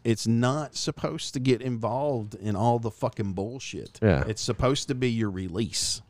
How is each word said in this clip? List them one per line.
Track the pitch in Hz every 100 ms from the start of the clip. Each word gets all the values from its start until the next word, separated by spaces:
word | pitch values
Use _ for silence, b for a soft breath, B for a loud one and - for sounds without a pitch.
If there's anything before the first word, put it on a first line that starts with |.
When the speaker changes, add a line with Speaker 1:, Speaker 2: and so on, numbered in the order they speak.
Speaker 1:
it's | 117 110 113
not | 117 123 147 143
supposed | - - - 151 156 -
to | 143
get | 127 120
involved | 131 117 110 123 147 127 107
in | 107 104 101
all | 117 120
the | 117
fucking | - 123 - 101
bullshit. | 95 104 135 - 85 - -
Speaker 2:
Yeah. | 110 78 67
Speaker 1:
It's | 107
supposed | - 120 127 139 -
to |
be | 131 127
your | 113 107
release. | 92 92 85 117 - - - -